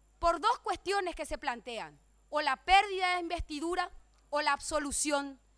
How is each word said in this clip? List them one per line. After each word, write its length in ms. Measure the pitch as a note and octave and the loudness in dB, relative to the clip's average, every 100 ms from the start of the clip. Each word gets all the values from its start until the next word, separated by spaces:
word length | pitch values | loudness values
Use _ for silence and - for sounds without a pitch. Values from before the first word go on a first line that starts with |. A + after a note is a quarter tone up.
| _ _ | _ _
por 220 | E4+ E4+ | 0 2
dos 180 | G#4+ - | 0 0
cuestiones 560 | A4+ - F4 G4+ F4+ | -2 -4 -2 -2 -2
que 100 | E4 | -6
se 140 | D4 D4+ | -8 -6
plantean, 600 | C#4+ A#3 B3+ A3+ D#3+ D3 _ _ _ | -6 -6 -8 -10 -10 -14 _ _ _
o 100 | D4 | 0
la 160 | D4+ C4 | 0 0
pérdida 580 | - G4 G#4 F#4+ F4+ | 6 6 6 0 0
de 60 | F4+ | 0
investidura 720 | E4+ E4+ - D4 E4 F4 - - - _ _ | -2 -6 -6 -6 -4 -2 -4 -10 -20 _ _
o 120 | D4 | 0
la 100 | D4+ | 2
absolución. 840 | C#4 - D4+ C#4+ - D4+ C#4+ C#4 C4+ _ | 0 -2 -2 -2 -2 0 0 -2 -10 _